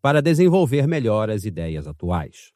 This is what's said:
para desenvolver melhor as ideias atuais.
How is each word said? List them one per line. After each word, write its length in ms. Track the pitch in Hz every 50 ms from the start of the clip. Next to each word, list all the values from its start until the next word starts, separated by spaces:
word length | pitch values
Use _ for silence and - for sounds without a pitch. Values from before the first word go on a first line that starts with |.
para 220 | _ 143 147 151 143
desenvolver 640 | 160 165 151 185 180 165 190 180 131 127 147 139
melhor 440 | 147 165 156 127 113 107 107 107 107
as 140 | 107 104 90
ideias 420 | 107 90 78 82 82 80 78 76
atuais. 640 | 76 78 - - 87 90 87 78 - _ - - _ _